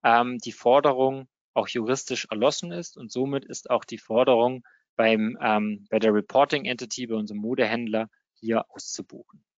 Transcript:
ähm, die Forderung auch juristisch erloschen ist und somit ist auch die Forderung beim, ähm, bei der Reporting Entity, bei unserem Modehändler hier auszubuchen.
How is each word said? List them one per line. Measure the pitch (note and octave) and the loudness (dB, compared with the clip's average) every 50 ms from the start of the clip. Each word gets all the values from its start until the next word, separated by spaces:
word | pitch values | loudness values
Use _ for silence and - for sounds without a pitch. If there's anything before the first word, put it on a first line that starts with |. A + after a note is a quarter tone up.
| - | 4
ähm, | A#2+ A#2 A#2+ B2 B2 B2 A#2 | 6 4 4 4 0 -4 -8
die | - A#2+ | -10 -12
Forderung | A2 - - A#2+ B2 C#3+ C#3+ D3+ C3 B2+ C3 C3+ C3+ C3+ C3 _ _ _ _ _ _ | -14 0 2 4 4 6 6 4 2 4 2 0 0 -4 -12 _ _ _ _ _ _
auch | A#2+ G#2 - | -4 -4 -2
juristisch | - B2 A2 A2+ C3 C3+ - - C3 - - _ | -4 -4 -2 -2 -2 -2 -2 -8 -8 -8 -6 _
erloschen | A2+ G#2+ A2+ C#3+ D#3 - - E3+ F3 | -4 0 0 0 0 0 -8 -8 -10
ist | F3 E3+ - - | -10 -10 -12 -16
und | - C3 A2 | -18 -18 -10
somit | - B2 C3 C#3 C#3 C#3 - | -4 -4 -4 -2 -2 -6 -6
ist | - A#2+ - - - | -8 -16 -16 -4 -2
auch | B2+ A2 - | -2 -2 -2
die | - A#2+ | -6 -14
Forderung | A2 _ _ A2 A#2 B2+ C3+ B2 A2+ A#2+ B2 C3 B2+ _ _ _ _ _ _ _ | -16 _ _ 2 2 4 6 6 4 4 2 0 -4 _ _ _ _ _ _ _
beim, | - A2+ A2+ A2 G#2+ G#2+ A2 B2+ - | 0 2 4 4 2 2 -2 -4 -2
ähm, | - A2+ A2 G#2+ G#2+ G#2+ G#2 G2+ - _ | -2 0 0 0 0 -2 -6 -8 -8 _
bei | - A2 | -2 2
der | G#2+ A2 G#2 | 2 4 4
Reporting | G#2 G2+ - - C3 C#3+ C#3+ D#3 C#3+ C3+ | 2 0 2 2 2 2 4 2 -4 -2
Entity, | - B2+ A#2 B2 A2 - - B2+ | -4 -6 -6 -8 -10 -8 -10 -6
bei | A2+ A2+ | -6 -4
unserem | A2 G#2+ G#2 G#2 G#2 | -6 -6 -6 -8 -8
Modehändler | G#2 A2+ C3 C3 B2 G#2+ A2+ A#2+ A#2+ A2 G#2+ A2 A2+ A2 _ _ _ _ _ | -6 -4 0 0 0 0 0 -4 -4 -2 -2 -4 -4 -4 _ _ _ _ _
hier | _ - A2 A2+ A2 - _ | _ -6 -2 -2 -2 -2 _
auszubuchen. | _ - - - - - - _ - - - _ - _ _ _ _ | _ -18 -14 -14 -14 -14 -14 _ -18 -20 -20 _ -20 _ _ _ _